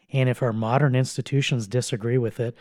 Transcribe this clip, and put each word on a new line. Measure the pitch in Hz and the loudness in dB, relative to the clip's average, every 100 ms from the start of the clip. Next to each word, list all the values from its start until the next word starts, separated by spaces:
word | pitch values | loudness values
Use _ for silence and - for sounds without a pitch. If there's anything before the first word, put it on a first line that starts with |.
| _ | _
and | 135 127 | 0 0
if | 120 | 2
our | 127 | 0
modern | 110 110 131 147 | 0 0 2 4
institutions | 127 131 - - 139 139 127 101 | 2 0 -4 -2 0 0 -2 -2
disagree | 123 - 113 117 127 | -2 -2 -4 0 0
with | 113 - | 0 -2
it, | 117 - | -6 -6